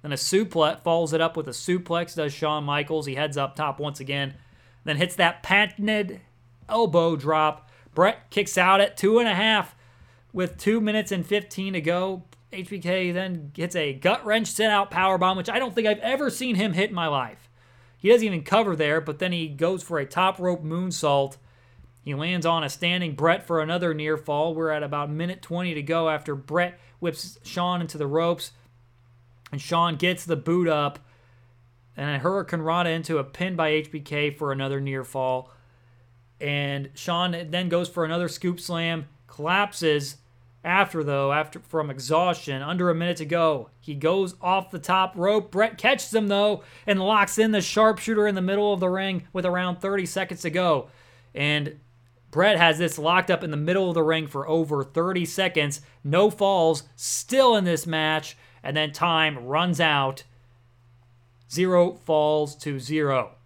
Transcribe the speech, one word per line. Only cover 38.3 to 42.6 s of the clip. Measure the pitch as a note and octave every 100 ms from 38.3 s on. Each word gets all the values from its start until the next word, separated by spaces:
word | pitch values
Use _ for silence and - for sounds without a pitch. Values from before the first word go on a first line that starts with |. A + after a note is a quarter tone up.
| - F3+ F3
slam, | - E3+ E3 E3 D3 _ _
collapses | - D3 F#3 G3+ - E3 D3 C#3 - _ _ - _
after, | E3+ F#3 F#3+ E3
though, | D3 C#3 C#3
after, | D3 D3+ -
from | - E3 D3
exhaustion. | C#3 B2 D#3 F3+ F3 - C3+